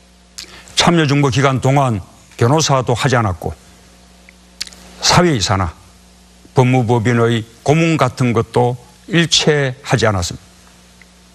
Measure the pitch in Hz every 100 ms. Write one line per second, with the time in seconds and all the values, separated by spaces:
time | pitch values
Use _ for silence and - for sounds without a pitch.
0 | _ _ _ - - - - - - 170
1 | 151 143 143 131 139 127 131 143 131 104
2 | - - - - 117 156 143 135 127 120
3 | 135 123 110 - - - - - - -
4 | - - - - - - - - - -
5 | - - 180 127 92 98 90 - - -
6 | - _ _ - - - 127 127 110 120
7 | 107 117 117 117 107 - - 156 165 156
8 | 127 - 123 113 - 120 123 127 - -
9 | - 170 160 - - 147 135 127 - 120
10 | 110 95 87 - - - - - - -
11 | - - -